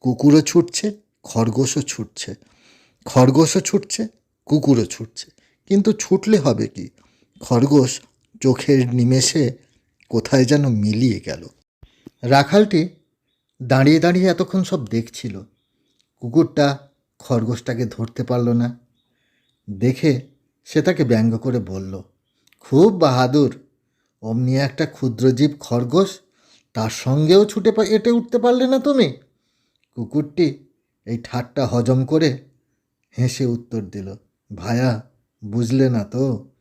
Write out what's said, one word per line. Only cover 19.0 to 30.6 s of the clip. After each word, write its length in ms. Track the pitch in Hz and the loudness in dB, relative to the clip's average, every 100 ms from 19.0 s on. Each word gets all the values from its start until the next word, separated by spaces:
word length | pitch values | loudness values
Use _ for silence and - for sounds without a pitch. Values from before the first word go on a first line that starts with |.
| _ _ _ _ _ _ - | _ _ _ _ _ _ -16
দেখে 500 | 98 120 131 160 127 - _ _ _ | -4 -2 0 0 -2 -6 _ _ _
সে 180 | - 156 | -4 -2
তাকে 220 | 151 175 | 0 0
ব্যঙ্গ 320 | 135 113 113 113 | 0 2 2 -2
করে 220 | 131 123 | -4 -4
বলল, 440 | 95 95 95 95 - _ _ _ _ _ | -6 -10 -10 -12 -16 _ _ _ _ _
"খুব 320 | - 135 196 | 0 4 4
বাহাদুর, 640 | 190 156 127 127 143 135 - _ _ _ _ _ _ | 4 2 2 2 2 0 -2 _ _ _ _ _ _
অমনি 340 | 110 117 127 131 | -8 -4 -2 0
একটা 300 | 139 - 156 | -2 -4 -6
ক্ষুদ্র 460 | - 131 113 131 | -4 -6 2 2
জীব 180 | 123 147 143 | 4 0 -2
খরগোশ, 580 | - 120 120 156 190 - _ _ _ _ _ | -4 -2 0 0 0 -4 _ _ _ _ _
তার 180 | - 110 | -6 -6
সঙ্গেও 540 | - 127 139 156 190 | -6 -2 0 4 4
ছুটে 280 | 208 220 196 | 4 2 0
পা-, 140 | 226 202 | 0 0
এঁটে 240 | 220 220 | 2 2
উঠতে 280 | 240 233 240 | 0 0 -2
পারলে 280 | 240 247 254 | 2 2 2
না 120 | 262 | 0
তুমি?" 380 | 277 269 170 - _ _ _ _ _ _ _ - | 0 0 0 -4 _ _ _ _ _ _ _ -12
কুকুরটি 680 | 110 147 147 - 160 143 | -6 -4 -4 -2 -2 -2